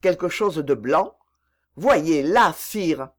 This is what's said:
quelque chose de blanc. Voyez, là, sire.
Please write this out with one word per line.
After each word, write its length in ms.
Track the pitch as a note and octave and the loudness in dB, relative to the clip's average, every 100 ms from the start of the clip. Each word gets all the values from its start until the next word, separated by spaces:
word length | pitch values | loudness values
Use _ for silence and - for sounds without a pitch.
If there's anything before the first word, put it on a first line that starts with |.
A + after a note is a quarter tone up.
quelque 280 | F#3 F3+ F3+ | 0 0 -2
chose 260 | - G#3 D#3+ | -2 -2 -2
de 180 | C#3 | -2
blanc. 440 | C3 A2 D#3 F#3+ - _ _ _ _ _ - | -2 2 0 0 -6 _ _ _ _ _ -4
Voyez, 480 | G#3 A3 D#3 D#3 | 2 2 2 0
là, 300 | C#3 A3 G#3 D3+ | 2 4 2 0
sire. 520 | - G#3+ F3+ C#3+ C3+ | -10 -6 -2 -4 -6